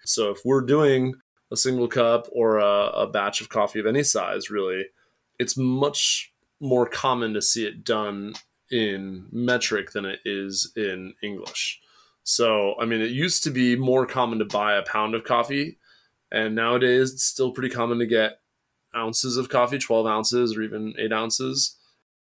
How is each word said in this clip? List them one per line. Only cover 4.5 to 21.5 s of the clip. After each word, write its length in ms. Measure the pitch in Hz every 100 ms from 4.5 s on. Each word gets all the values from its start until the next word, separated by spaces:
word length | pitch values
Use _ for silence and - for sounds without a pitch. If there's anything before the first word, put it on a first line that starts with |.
really, 360 | 104 95 92 95 _ _ _ _ -
it's 180 | 123 135
much 760 | 131 127 143 143 - - - _ _ _
more 280 | 139 123 120
common 480 | - 135 123 113
to 80 | 107
see 240 | - - 107
it 180 | -
done 500 | 104 110 104 101 101 117 - _ _
in 560 | 120 107 98 98 92 87
metric 600 | 113 120 123 - 107 95
than 120 | 104
it 160 | 98 95
is 480 | 101 101 98 95 -
in 400 | - 104 92 92 -
English. 580 | 104 98 - - - - _ _ _ _
So, 500 | - - 117 107 101 -
I 60 | 113
mean, 140 | 113
it 100 | 113
used 340 | 127 175 -
to 60 | 156
be 260 | 127 123 120
more 300 | 131 131 127
common 320 | 131 120 113
to 60 |
buy 300 | 104 104 104
a 80 | 101
pound 320 | 98 107 107
of 100 | 113
coffee, 540 | - 120 120 139 156 - _ _ _ _ _
and 220 | 110 110
nowadays 580 | 110 117 123 127 123 131
it's 120 | 135
still 260 | - - 131
pretty 220 | 123 127
common 240 | 123 117 120
to 80 | 117
get 340 | 113 107 - _ _ _ _ _ 120
ounces 400 | 113 113 131 123
of 120 | 123
coffee, 300 | 127 120 135
twelve 280 | - 113 110
ounces 500 | 107 110 123 120 107
or 60 |
even 320 | 107 107 107 -
eight 140 | 110
ounces 640 | 110 113 - 131